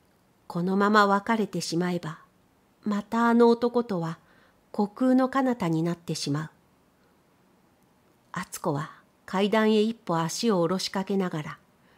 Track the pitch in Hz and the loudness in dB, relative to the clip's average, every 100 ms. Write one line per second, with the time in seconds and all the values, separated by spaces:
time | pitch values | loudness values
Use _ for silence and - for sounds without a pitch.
0 | _ _ _ _ - 175 180 196 202 214 | _ _ _ _ -10 -4 -2 2 4 4
1 | 202 196 214 220 196 170 - 165 180 175 | 6 2 2 -2 -2 -4 -4 -2 -2 -2
2 | 156 160 - _ _ _ _ _ 208 202 | -6 -12 -20 _ _ _ _ _ -6 -6
3 | - 226 233 233 233 233 240 240 233 180 | -4 0 4 6 6 6 2 -2 -2 -4
4 | 165 165 _ _ _ _ _ - 202 - | -4 -8 _ _ _ _ _ -4 -4 0
5 | 254 254 262 269 262 240 170 160 170 170 | 2 4 2 0 -2 -2 0 0 -2 -4
6 | - 156 147 147 160 - _ _ _ _ | -8 -6 -4 -4 -6 -16 _ _ _ _
7 | _ _ _ _ _ _ _ _ _ _ | _ _ _ _ _ _ _ _ _ _
8 | _ _ _ 175 - - 175 143 156 - | _ _ _ -12 -12 -8 -6 -6 -8 -14
9 | _ _ - 190 202 220 214 214 220 220 | _ _ -8 -2 0 2 4 2 0 -4
10 | - 165 165 - 233 185 165 185 - 196 | -4 -2 -2 -2 0 2 0 -2 -4 -6
11 | 190 196 180 160 147 - _ _ _ | -2 -2 -2 -6 -8 -14 _ _ _